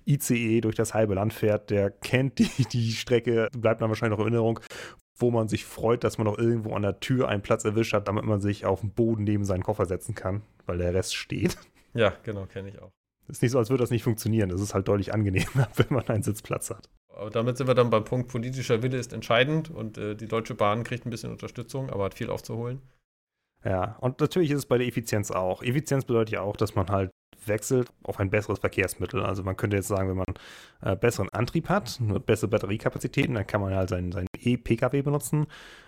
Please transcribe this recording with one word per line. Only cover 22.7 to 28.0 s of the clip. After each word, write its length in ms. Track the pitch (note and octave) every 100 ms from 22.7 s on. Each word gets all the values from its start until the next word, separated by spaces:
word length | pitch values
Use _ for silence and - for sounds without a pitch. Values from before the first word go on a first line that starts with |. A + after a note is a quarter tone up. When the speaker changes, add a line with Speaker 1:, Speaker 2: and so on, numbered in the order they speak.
| C3 - _ _ _ _ _ _ _
Speaker 1:
Ja, 320 | G#2+ F#2+ F#2 A2
und 200 | B2+ C3+
natürlich 300 | D3+ F#3 D#3+
ist 80 | C#3+
es 80 | -
bei 100 | B2
der 100 | B2
Effizienz 440 | B2+ A2+ G#2+ G2+
auch. 320 | F#2 F#2 F#2
Effizienz 420 | B2 C3+ - C#3
bedeutet 300 | B2 A#2 A2
ja 80 | G2
auch, 140 | G2 -
dass 180 | G#2+
man 140 | - F2
halt 220 | G2+ F#2 - _ - -
wechselt 420 | G#2+ - B2+ B2 _